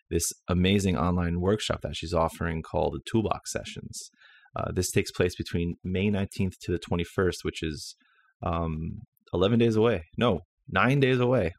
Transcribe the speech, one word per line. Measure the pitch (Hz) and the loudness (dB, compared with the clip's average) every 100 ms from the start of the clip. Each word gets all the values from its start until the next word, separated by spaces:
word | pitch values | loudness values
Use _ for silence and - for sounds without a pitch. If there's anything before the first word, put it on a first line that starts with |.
| - | -4
this | 87 - - - | -2 -2 -6 -2
amazing | 90 92 101 95 71 | 2 4 4 2 2
online | 87 90 85 87 | 2 2 0 0
workshop | 90 85 - - | 2 0 -2 -4
that | 71 76 | -4 -8
she's | 80 | -2
offering | 85 82 - 85 80 | 0 0 0 -4 -4
called | - 85 76 | -4 -2 -2
the | 78 - | -2 -2
Toolbox | 113 98 - - | 0 0 -4 -4
Sessions. | - - - - - - _ - - _ | -8 -8 -12 -14 -14 -16 _ -20 -20 _
Uh, | - - | -6 -4
this | 90 90 | -2 0
takes | 107 - | 0 -2
place | - 90 - | 0 0 0
between | - 87 85 87 | -4 -2 -2 -4
May | 90 92 104 | -4 0 0
nineteenth | 98 98 - 92 - | 0 -2 -2 -4 -4
to | - | -4
the | 87 | -4
twenty-first, | - 87 85 - 92 - | -2 -2 -2 0 0 0
which | - - | -6 -4
is, | 80 73 - - _ _ _ - | -6 -6 -12 -18 _ _ _ -8
um, | 90 85 82 78 82 - - _ - | -4 -2 -2 -4 -6 -10 -16 _ -6
eleven | 87 98 117 | 0 4 4
days | 117 107 | 4 4
away. | 113 92 - - | 2 2 -6 0
No, | 120 85 - _ - | 2 0 -4 _ -2
nine | 92 117 143 | 2 4 4
days | 127 127 | 4 4
away. | 123 127 82 | 4 2 0